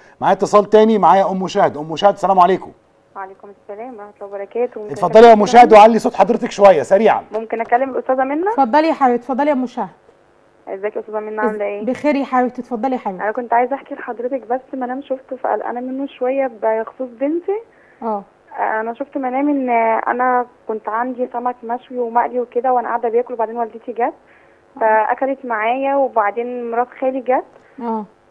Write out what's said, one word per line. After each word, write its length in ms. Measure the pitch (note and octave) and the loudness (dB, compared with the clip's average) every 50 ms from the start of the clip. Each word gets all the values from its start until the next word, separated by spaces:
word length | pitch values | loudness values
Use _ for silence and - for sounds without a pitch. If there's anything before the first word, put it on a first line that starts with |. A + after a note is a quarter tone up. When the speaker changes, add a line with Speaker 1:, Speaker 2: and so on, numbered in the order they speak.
| - _ _ - | -18 _ _ -4
Speaker 1:
معايا 140 | B2+ E3 F#3+ | -2 0 0
اتصال 340 | F#3 G3 D#3+ G3+ G#3 G3+ G#3 | 0 0 2 4 2 4 4
تاني، 280 | - G#3+ A3 A3 A3+ G#3 | 4 6 6 4 4 4
معايا 340 | F3+ D#3+ F3+ G3 - E3 | 4 6 6 6 4 2
ام 160 | F#3+ F#3+ F#3 E3 | 0 -4 -4 -4
شهد. 300 | - G3+ F3 C#3+ - C#3+ | 0 2 2 0 0 -4
ام 180 | D3+ D#3+ D#3+ | -8 -8 -2
شهد 180 | D3 G3+ G3+ G3+ | 0 2 2 2
السلام 260 | - - F3+ F#3+ F#3 | 2 0 2 4 4
عليكم. 320 | F3 F#3 F#3+ - - - - _ _ _ _ _ _ _ - | 4 4 4 0 -4 -8 -20 _ _ _ _ _ _ _ -16
Speaker 2:
وعليكم 340 | G3+ F#3+ F#3+ G3 - - G3+ | -16 -16 -16 -16 -20 -20 -20
السلام 440 | G3 _ _ - G3+ G#3 A#3 C4 B3 | -20 _ _ -18 -16 -14 -14 -16 -16
ورحمه 180 | G#3 G3+ G#3 - - | -16 -18 -20 -18 -18
الله 60 | G3+ G3 | -16 -14
وبركاته. 540 | G3+ G3 G3 - - A#3 B3 A#3+ - A3 | -12 -12 -12 -8 -6 -6 -6 -6 -6 -10
ممكن 100 | G#3+ G#3 | -12 -12
Speaker 1:
اتفضلي 320 | C#3+ - F3 F3 - A3 A#3+ | -8 -4 0 4 8 10 10
يا 80 | A#3 | 10
Speaker 2:
أكلم 80 | A3 G#3 | 10 8
Speaker 1:
ام 60 | G#3 | 6
شهد 280 | F3 A#3+ A#3+ B3 - A3 | 6 8 8 8 10 10
وعلي 260 | G#3 G#3 A#3 A#3 G#3+ | 10 10 10 8 4
صوت 140 | - B3 - | 0 -2 0
حضرتك 380 | - G3+ F#3 A#3 - A#3+ A3 | 0 2 2 0 -2 -4 -6
شويه 300 | - - G3+ G3 F3+ D3 B2 | 2 6 6 6 6 6 4
سريعا. 400 | - F#3 G3+ A3 G3 C3 G#2 - - G3+ | 2 2 4 4 4 2 0 -2 -6 -8
Speaker 2:
ممكن 280 | A3 A3+ G#3+ - A3+ | -10 -8 -6 -6 -6
اكلم 280 | A3+ - A#3+ A#3+ C4+ C4+ | -2 0 0 0 0 -2
الاستاذه 340 | B3 A#3 B3 - C4 C4 B3+ | -4 -6 -4 -2 -2 -2 -2
منى؟ 260 | C4 C#4+ D#4 F4+ G#4 | -2 -2 -4 -4 -2
Speaker 3:
اتفضلي 380 | A4+ C#4 C4+ A3 B3 D4+ D#4 D#4+ | 0 0 0 2 2 2 2 2
يا 60 | C#4+ | 0
حبيبتي، 300 | - C#4 B3 A#3+ A#3+ A#3+ | 0 2 0 0 0 -4
اتفضلي 240 | - C4 A#3 C#4+ D4+ | -4 -4 -2 -2 0
يا 60 | D4 | -2
ام 120 | B3+ B3+ | -2 -4
شهد. 220 | B3 - B3 G3+ F3+ - _ _ _ _ _ _ _ _ _ _ _ _ _ _ - | -6 -6 -8 -10 -10 -12 _ _ _ _ _ _ _ _ _ _ _ _ _ _ -14
Speaker 2:
ازيك 280 | F#3+ F#3+ G3 G#3+ G#3+ | -10 -8 -8 -8 -8
يا 60 | A#3 | -8
استاذه 180 | G#3+ - G#3+ G#3+ | -10 -10 -10 -10
منى، 200 | G#3+ G#3+ G#3+ G#3+ | -8 -8 -6 -4
عامله 260 | G#3+ G#3+ G#3 G#3 G3+ | -4 -4 -4 -4 -6
ايه؟ 200 | G3+ G#3 G3+ G#3+ | -6 -8 -6 -6
Speaker 3:
بخير 300 | A3+ B3+ - - D4 D4 | -6 -6 -4 -2 -2 -2
يا 100 | C#4 C4 | -2 -2
حبيبتي، 360 | - C4 B3+ B3+ A#3+ B3 - | -2 -2 -2 -2 -2 -4 -8
اتفضلي 320 | A#3 - B3 A3 A3 C4+ B3+ | -12 -10 -8 -6 -4 -4 -4
يا 60 | B3 | -4
حبيبتي. 240 | - G#3 F#3+ F3+ G3 | -6 -8 -8 -6 -6
Speaker 2:
انا 80 | G#3 | -6
كنت 220 | A3 B3+ A#3+ A3+ A#3 | -4 -6 -4 -2 0
عايزه 220 | A#3 B3 A#3+ C#4 | 0 0 0 -4
احكي 200 | C4+ - - C#4+ | -8 -10 -12 -14
لحضرتك 520 | - - - A#3 G#3+ A#3 B3 C#4 C4 G#3+ G#3 | -14 -12 -12 -10 -8 -8 -6 -6 -8 -6 -6
بس 120 | B3 C4 C4 _ - | -6 -6 -8 _ -10
منام 280 | C4 B3 A#3+ B3+ C4+ | -10 -8 -8 -8 -10
شفته 340 | C#4 - C4 C4 - - C4+ | -8 -8 -10 -10 -10 -12 -12
فقلقانه 440 | B3 - A3 G#3+ G#3+ - - A#3 A#3+ | -8 -6 -4 -4 -4 -6 -6 -8 -8
منه 280 | B3+ C4 C4 C4+ C#4 C4+ | -8 -8 -8 -8 -8 -10
شويه 440 | - - B3+ B3 C4+ C4+ C4+ B3+ A3+ G#3+ | -8 -6 -4 -4 -2 -2 -4 -4 -6 -4
بخصوص 480 | - A3 A3 A3 A3 - - - C4 B3 A#3+ A3+ | -4 -2 -2 -2 -4 -8 -10 -10 -12 -12 -8 -6
بنتي. 400 | C4+ D4 D#4+ F4 - - G4 A4 A#4 _ _ _ _ _ _ - | -4 -4 -4 -4 -4 -4 -6 -6 -8 _ _ _ _ _ _ -10
Speaker 3:
اه. 220 | A#3 A3+ G#3+ G3+ F#3+ _ _ _ _ _ - - | -8 -6 -6 -6 -8 _ _ _ _ _ -10 -6
Speaker 2:
انا 340 | - - G#3+ A3 A3+ A3+ A#3 | -4 -4 -4 -4 -6 -6 -8
شفت 240 | - C#4 - - D4 | -10 -10 -10 -8 -6
منام 320 | C4 B3+ B3 C4+ C#4+ D4 | -6 -4 -2 -2 -2 0
ان 200 | D4 C#4 C4 B3 A#3+ A3+ A3+ A3+ A3+ - - - | -2 -2 -2 -2 0 0 0 0 0 -2 -2 -4
انا 380 | A#3+ B3 B3+ B3+ B3 B3 A#3+ A#3+ _ _ _ - | -2 -2 0 0 0 0 -2 -6 _ _ _ -10
كنت 220 | A3 G#3+ - G#3+ | -10 -8 -8 -6
عندي 400 | G#3+ A3+ B3 B3+ B3+ A#3 B3+ B3 - | -6 -4 -4 -6 -6 -6 -6 -6 -6
سمك 220 | A#3+ A#3+ B3 B3 _ A#3 | -6 -6 -6 -8 _ -8
مشوي 340 | A3+ A#3 B3+ - - B3+ B3 | -8 -8 -10 -10 -10 -8 -8
ومقلي 420 | A#3+ A3+ A3+ A#3+ A#3 A#3+ A#3+ B3 | -6 -2 -2 -2 -2 -2 -2 -6
وكده 340 | A#3+ A#3 - B3 A#3 C4 B3+ | -6 -4 -4 -4 -2 0 0
وانا 140 | B3 A3+ A3 | 0 -2 -2
قاعده 220 | A3+ A#3 A#3 A#3 | -4 -4 -2 -2
باكل، 240 | G#3+ A#3+ B3 B3 B3 | -2 -2 -2 -4 -4
وبعدين 240 | A3+ A3 G#3+ A3+ A#3+ | -6 -6 -6 -6 -6
والدتي 340 | A#3 A3 A3 A3+ - C#4 | -8 -8 -10 -12 -14 -10
جت 220 | A3 A#3 A#3+ D4 E4 - _ _ _ _ _ _ _ _ _ _ - - | -6 -4 -4 -4 -4 -8 _ _ _ _ _ _ _ _ _ _ -8 -2
فاكلت 640 | A3+ A3 A3 A3 G#3+ - - - C#4 C4 C#4 C4+ - | 0 2 2 2 2 0 -2 -2 -2 -4 -4 -4 -6
معايا، 500 | B3 A3+ G#3+ G#3+ A3+ B3 C4+ C4+ C#4 C#4 | -6 -6 -4 -2 -2 -2 -2 -2 -2 0
وبعدين 760 | C#4 C4+ B3 - A3+ G3+ G#3 G3+ A#3 A#3 B3 B3 B3 A#3+ A#3 | 0 0 0 0 0 0 0 -2 -4 -6 -8 -8 -8 -8 -6
مرات 160 | A3+ A#3 B3 B3 - - | -4 -4 -4 -4 -6 -6
خالي 200 | C4+ C4 C4 C4+ | -4 -4 -4 -4
جت 240 | A3+ B3 B3+ D#4 F4 - - - _ _ _ - | -2 -2 -2 -2 -2 -6 -14 -20 _ _ _ -12
Speaker 3:
اه. 260 | A#3 A#3 A3+ A3 G#3 - _ _ _ - | -8 -6 -6 -6 -8 -10 _ _ _ -12